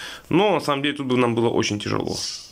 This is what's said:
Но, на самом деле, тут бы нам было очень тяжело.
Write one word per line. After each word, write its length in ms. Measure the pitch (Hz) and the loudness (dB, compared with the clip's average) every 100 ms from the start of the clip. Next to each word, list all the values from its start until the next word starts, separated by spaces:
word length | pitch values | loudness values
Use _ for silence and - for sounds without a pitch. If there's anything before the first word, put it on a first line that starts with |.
| - - - | -14 -14 0
Но, 240 | 160 208 | 2 4
на 80 | 165 | 2
самом 220 | - 139 | 0 -2
деле, 120 | 143 | -2
тут 120 | 143 135 | -4 0
бы 100 | 123 | 2
нам 180 | 123 | 2
было 140 | 117 117 | 4 2
очень 320 | - 113 104 | 2 0 -2
тяжело. 380 | - 104 - - - - - | -2 -2 -2 -4 -6 -10 -14